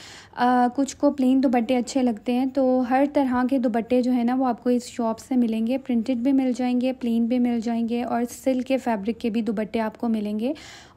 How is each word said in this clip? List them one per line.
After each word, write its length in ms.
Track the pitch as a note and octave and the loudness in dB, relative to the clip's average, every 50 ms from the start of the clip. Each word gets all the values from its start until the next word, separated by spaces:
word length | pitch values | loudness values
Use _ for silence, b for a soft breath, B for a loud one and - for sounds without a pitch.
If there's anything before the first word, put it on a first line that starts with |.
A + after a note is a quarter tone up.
| B B B B B B B - | B B B B B B B 0
अ, 300 | B3 B3 B3+ B3 B3 B3 | 2 2 4 4 2 2
कुछ 260 | B3 C#4 C#4 C4 - | 2 0 -2 -4 -2
को 180 | - C#4+ D4 | 0 0 2
प्लेन 280 | D4 C#4 C4 B3+ C4 C4+ | 2 2 2 4 4 4
दुपट्टे 360 | B3+ C#4 A#3 B3 A3+ A#3+ C4 | 4 4 2 2 2 2 0
अच्छे 260 | B3 A#3 - - C#4 | 0 0 -2 -2 0
लगते 300 | B3+ B3 A3 G#3 - B3+ | 0 0 0 -2 -4 -2
हैं, 180 | B3 B3 C4+ C4 | -2 0 0 -2
तो 320 | C4 C#4 C4 B3+ B3+ B3+ | 0 2 2 2 4 2
हर 240 | B3+ A#3 C4 C4 C#4+ | 2 2 2 2 2
तरह 380 | C#4+ C#4+ D4 C#4 B3+ B3 B3 B3+ | 2 2 2 0 2 2 0 0
के 160 | A#3+ C#4 C4+ | 0 0 0
दुपट्टे 420 | A#3 B3+ G#3+ A#3 G#3+ - B3 B3+ | 0 0 0 -2 0 0 0 2
जो 100 | A#3+ B3+ | 2 2
है 120 | B3 B3 A#3 | 0 0 0
ना 120 | A#3+ B3+ | 0 0
वो 100 | C4 C4+ | 0 0
आपको 240 | B3+ A3+ - - B3 | 0 -2 -2 0 0
इस 180 | B3 B3 A#3+ - | 0 0 -2 -4
शॉप 300 | - - A#3 A3+ A3 - | -6 -4 -4 -4 -4 -4
से 180 | - - C4+ | -6 -2 0
मिलेंगे। 420 | B3 A#3+ A3+ A3 A3 A3+ A3+ C4 C#4 | 0 2 2 0 -2 -2 -2 -2 -2
प्रिंटेड 400 | C4+ - B3 A#3 G#3 - C4 A#3 | -2 -2 -2 0 0 0 -2 0
भी 140 | A#3 C#4+ | 0 2
मिल 220 | C4+ C4 C4 B3+ B3 | 2 2 2 2 0
जाएंगे, 380 | - B3+ B3 B3 B3 A#3+ C4 | 0 0 0 0 0 0 -2
प्लेन 360 | B3+ B3+ - A#3 A3+ A#3 A#3 A3+ | -2 -2 -2 -2 0 0 0 2
भी 120 | B3 B3+ | 2 2
मिल 220 | A#3+ B3 A#3+ A#3 | 2 2 0 0
जाएंगे, 420 | G#3 A#3 A#3 A#3 A#3 A3 A#3+ A#3+ A#3+ | -2 -2 -2 -2 -2 -2 -2 -4 -4
और 220 | A#3+ A#3+ A#3 A#3+ | -2 -2 -2 -2
सिल्क 400 | A#3+ - - - C4+ C4 B3+ A#3+ | -4 -6 -4 -2 0 0 0 0
के 120 | - C4 B3 | 0 -2 -2
फैब्रिक 400 | - B3 A3+ G3+ G3 A3+ A3+ - | 0 -2 -2 -2 -2 -4 -4 -4
के 120 | - A#3 | -4 -4
भी 120 | G3+ A#3+ | -2 -2
दुपट्टे 380 | G#3+ A#3+ G#3+ G#3 G#3+ - - A3+ | -2 -2 -2 -4 -4 -4 -4 -4
आपको 280 | A3 A3 A3 - - A#3 | -4 -4 -6 -4 -4 -2
मिलेंगे। 480 | A3 A3 G#3 G#3 G#3 G#3+ A3+ C4 D#4+ B B B B B B B B | -2 -2 -2 -4 -4 -4 -4 -4 -6 B B B B B B B B